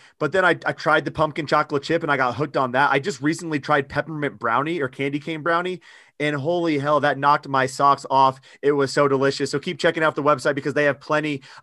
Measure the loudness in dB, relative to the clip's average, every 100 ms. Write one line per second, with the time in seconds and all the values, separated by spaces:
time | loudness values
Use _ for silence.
0 | -16 -6 -2 2 2 2 -2 -4 0 0
1 | 0 -2 -2 -2 0 0 0 -2 -2 -2
2 | 0 0 0 -2 -4 -2 0 2 2 2
3 | -2 -4 -4 -4 -4 -6 0 0 0 -4
4 | -6 -4 -6 -4 -2 0 -2 -4 -6 -4
5 | -4 -4 -6 -6 -2 0 -2 -8 -12 -20
6 | _ -6 -4 -2 -2 0 0 0 2 2
7 | 2 2 2 2 2 0 0 2 2 2
8 | 2 4 4 2 -12 -2 0 2 0 2
9 | 2 4 2 0 -4 -4 -6 0 0 2
10 | 0 2 0 2 0 -2 -2 0 0 0
11 | -2 -2 -2 -6 -10 -6